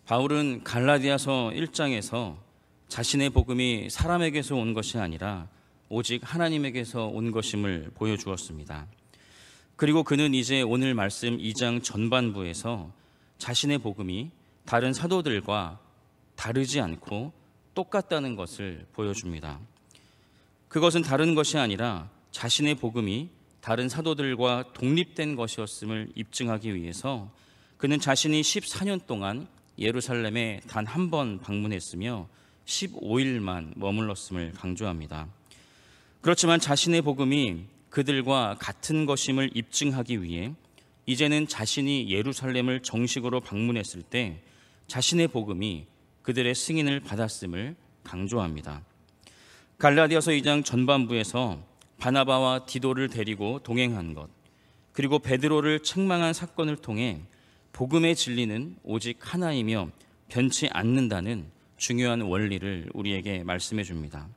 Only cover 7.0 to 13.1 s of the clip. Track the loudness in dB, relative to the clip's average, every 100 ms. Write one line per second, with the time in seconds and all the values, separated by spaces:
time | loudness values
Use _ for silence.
7 | -4 -2 -2 -2 -2 -2 0 -2 -6 -4
8 | -2 0 -2 -8 -8 -12 -10 -12 -12 -20
9 | _ -20 -20 -20 -20 -20 _ 0 4 4
10 | 4 4 4 2 2 2 4 2 2 2
11 | 0 0 -2 -2 -4 -2 0 0 -2 -2
12 | 2 2 2 -2 -6 -6 -6 -6 -8 -16
13 | _